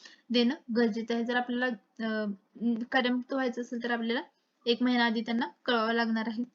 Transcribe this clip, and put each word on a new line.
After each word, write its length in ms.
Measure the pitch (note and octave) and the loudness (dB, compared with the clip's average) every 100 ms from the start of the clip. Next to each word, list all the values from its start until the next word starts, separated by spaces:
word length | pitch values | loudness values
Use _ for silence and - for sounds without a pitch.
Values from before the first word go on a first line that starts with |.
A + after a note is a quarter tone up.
| - - - | -20 -18 -2
देणं 260 | A#3+ A#3+ D#4 - A3+ | 2 2 0 -2 2
गरजेचं 360 | A#3 A3+ A3 | 2 2 -2
आहे. 120 | A#3 A#3 | -2 0
जर 100 | B3 | 0
आपल्याला, 300 | B3 A#3+ B3+ A3 _ - A3+ | 0 0 -2 -2 _ -8 -4
अ, 200 | A3 G#3 G3 _ - A#3 A3 A#3+ | -2 -4 -6 _ -4 -2 -2 0
कार्यमुक्त 420 | C4 B3 B3+ A#3+ | 0 2 0 -2
व्हायचं 280 | C4+ C4 A#3+ | -2 -2 -4
असेल 220 | A#3+ A#3+ | -6 -6
तर 80 | A#3+ | -4
आपल्याला 300 | A#3 A3+ B3 - _ _ _ - | -2 -2 -4 -6 _ _ _ 0
एक 180 | A#3 | 2
महिना 220 | B3 B3 A#3 | 4 4 2
आधी 160 | A3+ | 0
त्यांना 260 | A3+ A#3 C4+ - - | -2 -2 -2 -4 0
कळवावं 280 | A#3+ A3 | 2 2
लागणार 300 | A#3 A3+ A3 A3+ | 0 0 0 -2
आहे. 160 | A3 A#3+ | -4 -8